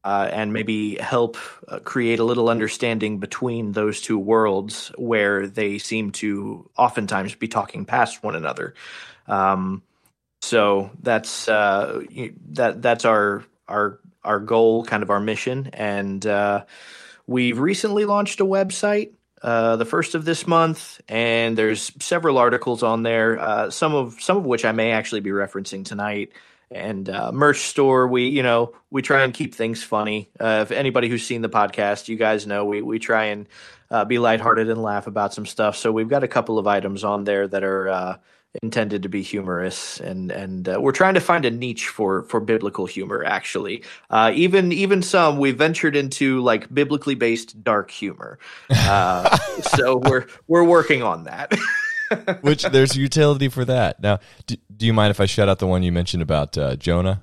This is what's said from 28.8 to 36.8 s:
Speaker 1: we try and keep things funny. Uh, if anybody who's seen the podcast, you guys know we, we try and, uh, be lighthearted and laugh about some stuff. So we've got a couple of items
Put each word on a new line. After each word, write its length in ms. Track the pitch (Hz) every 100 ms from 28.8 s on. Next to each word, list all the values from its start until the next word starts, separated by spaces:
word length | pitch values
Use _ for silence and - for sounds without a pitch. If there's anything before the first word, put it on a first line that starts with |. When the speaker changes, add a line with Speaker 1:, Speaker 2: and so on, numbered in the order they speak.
| _
Speaker 1:
we 100 | 139
try 220 | 131 139
and 100 | 131
keep 220 | 120 131 -
things 260 | 113 110
funny. 480 | - 107 107 107 101 _
Uh, 200 | 113 107
if 100 | 104
anybody 380 | 104 135 123 120
who's 160 | 117 -
seen 160 | 117
the 80 | 113
podcast, 600 | 113 101 107 101 104 -
you 60 | 113
guys 300 | 113 107 104
know 200 | 101 104
we, 180 | 104
we 160 | 123 113
try 260 | - 110 107
and, 220 | 104 104 - - - _
uh, 160 | 117 104
be 140 | 120
lighthearted 500 | 120 113 117 113 113
and 140 | 113
laugh 240 | 110 104 110
about 260 | 104 101
some 140 | - 104
stuff. 280 | - 107 101
So 140 | 117
we've 180 | 110 113
got 140 | 139
a 40 | 127
couple 320 | 123 113 110
of 80 | 101
items 360 | 101